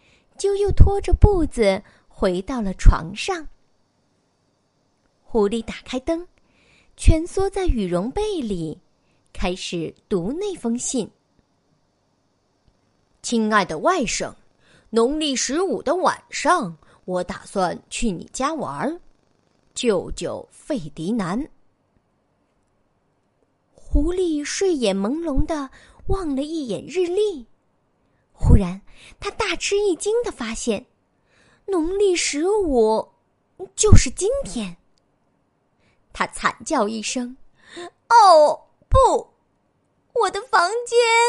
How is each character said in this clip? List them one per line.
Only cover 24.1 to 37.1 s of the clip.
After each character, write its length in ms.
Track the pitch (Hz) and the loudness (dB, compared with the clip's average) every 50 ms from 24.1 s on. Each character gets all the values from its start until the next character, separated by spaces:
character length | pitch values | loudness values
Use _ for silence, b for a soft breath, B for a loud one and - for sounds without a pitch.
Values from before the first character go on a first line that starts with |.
| 359 | 0
狸 300 | 370 370 339 311 294 294 | -2 -2 -2 -2 -4 -6
睡 300 | - - - 392 381 339 | -6 -4 -2 -2 0 0
眼 200 | 269 233 196 190 | 0 0 0 0
朦 260 | 196 196 214 285 330 | 0 -2 -4 -4 -4
胧 260 | 339 320 262 277 302 | -4 -2 0 0 0
地 240 | 320 330 294 269 262 B B B B B B B B | 0 -2 -6 -8 -10 B B B B B B B B
望 280 | 381 381 359 294 277 | -4 -2 -2 -4 -4
了 60 | 254 | -4
一 260 | 302 294 330 320 277 233 | -6 -6 -6 -8 -6 -6
眼 180 | 185 - - | -8 -8 -10
日 200 | 170 277 370 359 | -6 -4 -2 -2
历， 420 | 339 359 403 427 415 349 262 220 - _ _ _ _ _ _ _ _ _ _ _ _ _ _ _ _ _ | -2 0 -2 -2 -2 -4 -8 -14 -20 _ _ _ _ _ _ _ _ _ _ _ _ _ _ _ _ _
忽 200 | - - - - | 0 4 6 6
然 280 | 208 190 175 185 202 - B B B B B B B | 6 6 2 -6 -12 -16 B B B B B B B
他 140 | - 403 | -10 -10
大 240 | - - 440 370 339 | -6 -6 -4 -4 -4
吃 220 | - - - 403 403 | -4 -4 -2 -2 0
一 180 | 415 403 330 | 0 0 -2
惊 180 | - - 415 440 480 480 | -2 -2 -2 -2 -2 -2
地 60 | 415 | -4
发 240 | - - 240 220 226 | -6 -8 -8 -8 -8
现， 320 | - - 233 208 - - _ _ _ _ _ _ _ b b b b b b b b b b | -6 -4 -4 -4 -4 -6 _ _ _ _ _ _ _ b b b b b b b b b b
农 300 | 392 339 311 349 381 403 | -2 -2 -2 -2 0 0
历 160 | 415 392 349 | 2 2 2
十 360 | 320 - - 285 294 320 370 | 0 -2 -4 -4 -2 -2 0
五 580 | 427 427 381 311 269 233 220 214 220 214 - - _ _ _ _ _ _ _ _ _ - 370 - _ - | 0 0 0 0 2 2 2 2 2 -2 -4 -6 _ _ _ _ _ _ _ _ _ -18 -18 -10 _ 0
就 180 | - 427 - | 6 10 10
是 140 | - - 262 | 10 10 8
今 200 | - - 359 427 554 554 - | 0 -4 -2 -2 -2 -4 -6
天。 320 | - - 240 202 180 170 - _ _ _ _ _ _ _ _ _ _ _ _ _ _ _ _ _ _ _ _ _ _ _ _ _ _ - | -8 -8 -10 -10 -10 -12 -16 _ _ _ _ _ _ _ _ _ _ _ _ _ _ _ _ _ _ _ _ _ _ _ _ _ _ -6
他 140 | - 269 277 | -6 -6 -6
惨 260 | - - - - - - 226 | -4 -4 -4 -4 -4 -6 -6
叫 240 | - 320 262 208 208 | -4 -2 0 0 -2
一 120 | 226 220 | -4 -6
声 360 | 208 - | -8 -8